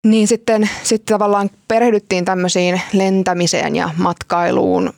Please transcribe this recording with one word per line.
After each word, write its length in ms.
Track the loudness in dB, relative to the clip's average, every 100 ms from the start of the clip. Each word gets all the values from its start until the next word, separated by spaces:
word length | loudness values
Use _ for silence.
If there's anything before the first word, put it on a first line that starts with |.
| 2
Niin 200 | 2 2
sitten, 420 | 0 0 0 0 -2
sitten 300 | -4 -4 0
tavallaan 360 | 0 2 0 -2 _ _
perehdyttiin 580 | 2 2 0 0 -4 -2
tämmöisiin 560 | -2 0 0 0 -2 -2
lentämiseen 800 | 0 2 2 0 0 0 -2 -2 -2
ja 140 | -4 -2
matkailuun 960 | -2 -4 -4 -2 0 0 0 0 -2